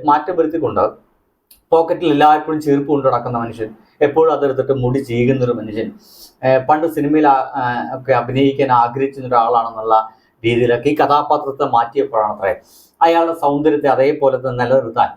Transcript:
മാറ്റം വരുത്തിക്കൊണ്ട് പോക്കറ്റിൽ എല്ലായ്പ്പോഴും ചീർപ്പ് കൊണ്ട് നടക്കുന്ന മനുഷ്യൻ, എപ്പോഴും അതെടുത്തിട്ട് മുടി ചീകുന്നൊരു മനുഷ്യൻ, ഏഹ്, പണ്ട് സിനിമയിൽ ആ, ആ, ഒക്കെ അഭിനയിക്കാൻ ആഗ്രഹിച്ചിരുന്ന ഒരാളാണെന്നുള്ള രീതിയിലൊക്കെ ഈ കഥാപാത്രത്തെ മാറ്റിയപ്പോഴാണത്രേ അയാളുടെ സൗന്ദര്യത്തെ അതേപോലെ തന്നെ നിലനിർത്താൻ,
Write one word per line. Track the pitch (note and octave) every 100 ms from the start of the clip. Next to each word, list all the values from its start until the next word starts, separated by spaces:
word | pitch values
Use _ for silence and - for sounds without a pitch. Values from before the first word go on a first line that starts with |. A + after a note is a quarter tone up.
| D3
മാറ്റം | D3+ - E3+
വരുത്തിക്കൊണ്ട് | D#3 D#3+ B2+ F#2+ G#2 - _ _ _ _ _ _ -
പോക്കറ്റിൽ | D#3+ D#3+ F3 E3
എല്ലായ്പ്പോഴും | C#3+ D3+ D3+ D#3+ D#3
ചീർപ്പ് | D3 C#3 C#3
കൊണ്ട് | C#3+ C3
നടക്കുന്ന | A#2+ A#2+ A#2+
മനുഷ്യൻ, | A#2 G#2 G#2+ - _ -
എപ്പോഴും | C#3+ C#3+ D#3+
അതെടുത്തിട്ട് | C#3+ C#3 C3 B2+
മുടി | C3 B2 C3
ചീകുന്നൊരു | - A#2+ B2 C3 B2
മനുഷ്യൻ, | A2 G#2+ G#2 G#2+ - _ - - _
ഏഹ്, | C3 C3 B2+
പണ്ട് | D3+ D#3+ D#3
സിനിമയിൽ | C#3+ D#3 D3
ആ, | C3+ - C#3
ആ, | B2 A#2+ A#2
ഒക്കെ | C3 C3
അഭിനയിക്കാൻ | B2 B2 B2+ C#3 C3+ C3
ആഗ്രഹിച്ചിരുന്ന | B2+ C3 C3 C#3 C#3 B2+
ഒരാളാണെന്നുള്ള | A#2+ A#2 A#2+ A2+ A2+ A2+ A2 A2 - _ _
രീതിയിലൊക്കെ | A2+ A#2+ A#2+ A#2+ C#3
ഈ | D3
കഥാപാത്രത്തെ | C#3 D3 D3 D3 C3+ C3+ C3+
മാറ്റിയപ്പോഴാണത്രേ | A#2+ A#2 C#3 - A2 G#2+ G#2+ G2 - _ - _ -
അയാളുടെ | E3 E3+ E3 E3
സൗന്ദര്യത്തെ | D#3+ C#3+ D3+ C#3+ C#3+
അതേപോലെ | B2+ C3+ D3+ C#3 B2+
തന്നെ | B2+ B2
നിലനിർത്താൻ, | B2 C3+ A#2 A#2 A2